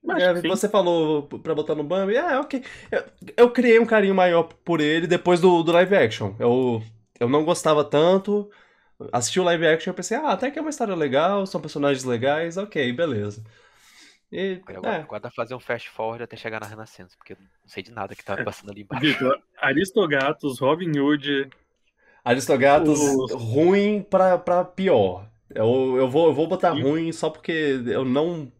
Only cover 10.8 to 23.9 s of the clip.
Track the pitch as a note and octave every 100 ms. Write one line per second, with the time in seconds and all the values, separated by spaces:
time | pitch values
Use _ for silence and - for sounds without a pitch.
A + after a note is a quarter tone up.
10.8 | A3+ F3+ D3 C3 E3+ G3+ F#3+ F3 D3+ D3+
11.8 | C#3+ C3+ B2+ A#2+ C3 D3+ E3+ E3+ G#3 E3
12.8 | B2+ B2 E3 A2 G#2 G#2 - _ _ _
13.8 | _ _ - _ _ E3+ F#3+ F#3 - F#3+
14.8 | F#3+ F#3+ D3+ - B2 - A2+ B2 - A#2+
15.8 | - - A2+ A#2 A#2 A2 A#2 A2 G#2+ G#2+
16.8 | A2 - F2+ _ - F#2+ _ _ _ -
17.8 | F#2+ A#2 G2 G2 - G2+ G#2+ - G2+ G2+
18.8 | G2+ B2+ D3 B2 B2+ C3+ _ _ C#3+ C3+
19.8 | F#3+ - F3+ C#3+ C3+ D#3 D3 B2+ C3+ D#3+
20.8 | F3+ D3 C#3 D3 C#3+ C#3 C3+ _ _ _
21.8 | _ _ _ _ - B2 - F3+ C#3 D3
22.8 | D#3 D3 C#3+ C3+ C3 - A2+ B2 E3+ G3
23.8 | G3+